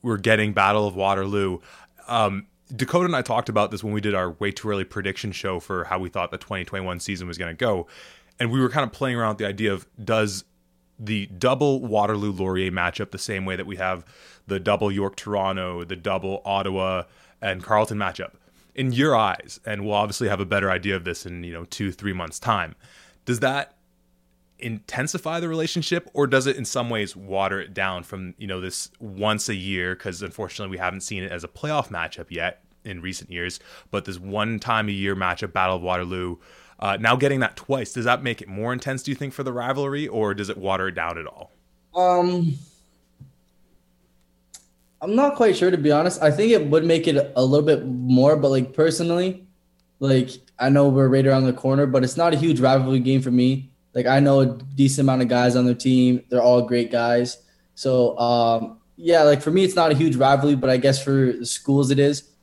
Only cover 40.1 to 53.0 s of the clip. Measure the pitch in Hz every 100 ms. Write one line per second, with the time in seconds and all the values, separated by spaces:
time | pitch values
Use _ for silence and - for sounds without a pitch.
40.1 | 110 107 98 98 92 95 95 95 87 82
41.1 | 85 78 - - _ _ _ _ 175 180
42.1 | 180 175 180 170 135 - _ _ _ _
43.1 | _ - _ _ _ _ _ _ _ _
44.1 | _ _ _ _ - _ _ _ _ 160
45.1 | 220 285 277 226 185 180 180 147 147 175
46.1 | 180 156 147 220 220 147 156 165 165 165
47.1 | 143 - 123 131 143 147 143 127 123 123
48.1 | 127 135 151 135 135 127 - 160 165 170
49.1 | 170 185 185 - _ _ _ _ _ 135
50.1 | 131 127 - _ - 131 139 143 135 135
51.1 | 135 135 135 131 127 131 139 143 131 127
52.1 | 147 170 151 160 135 131 135 131 131